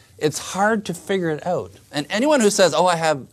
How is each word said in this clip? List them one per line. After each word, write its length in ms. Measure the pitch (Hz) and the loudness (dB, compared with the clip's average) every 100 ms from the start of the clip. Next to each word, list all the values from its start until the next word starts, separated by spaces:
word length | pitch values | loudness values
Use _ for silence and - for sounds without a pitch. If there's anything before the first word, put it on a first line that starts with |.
| _ - | _ -4
It's 220 | 151 - | -4 -4
hard 460 | - 180 208 226 202 | -8 -2 0 0 -4
to 80 | |
figure 360 | 175 - 196 170 | -8 -4 -4 -2
it 160 | 151 180 | -4 -4
out. 260 | 160 98 - _ | -4 -6 -14 _
And 120 | 143 143 | -8 -4
anyone 320 | 202 285 294 | -2 2 4
who 80 | 208 | 4
says, 240 | 202 175 | 4 4
"Oh, 140 | 147 180 | 4 2
I 100 | 170 | 2
have, 300 | 160 143 107 | 0 -2 -4